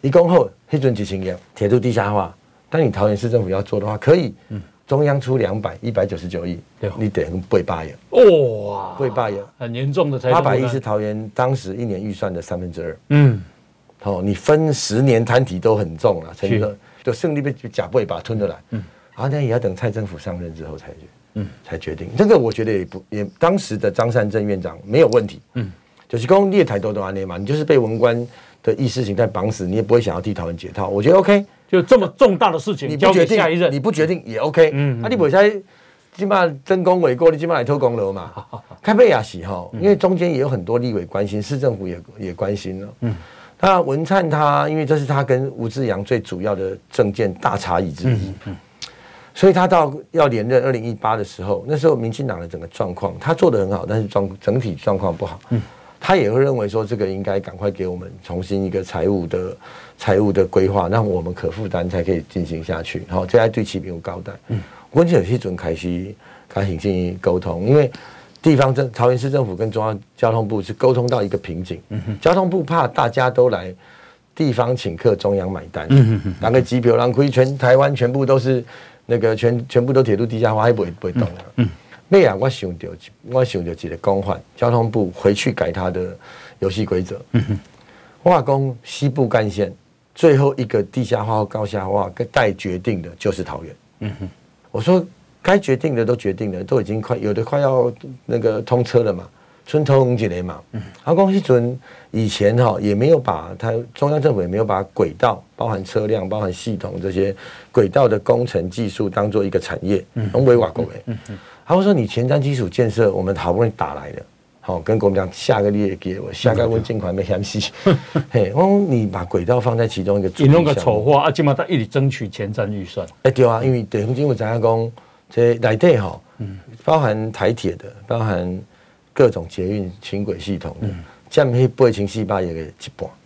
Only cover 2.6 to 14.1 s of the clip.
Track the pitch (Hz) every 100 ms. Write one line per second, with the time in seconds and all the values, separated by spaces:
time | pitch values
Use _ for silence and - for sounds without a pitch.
2.6 | _ 165 139 98 104 101 117 117 95 95
3.6 | 98 104 104 107 - 170 131 - _ 107
4.6 | 87 _ _ 139 147 139 123 131 98 107
5.6 | 101 92 113 113 98 85 87 90 87 85
6.6 | - _ 104 101 110 92 82 90 90 101
7.6 | 85 85 78 - _ 254 226 165 131 107
8.6 | 101 101 95 90 131 110 113 101 98 _
9.6 | 120 117 135 139 147 135 127 156 135 110
10.6 | 120 131 117 107 107 107 110 - 127 135
11.6 | 95 98 117 92 107 95 98 87 - 90
12.6 | 90 82 85 80 _ 147 139 107 87 _
13.6 | _ _ _ _ 101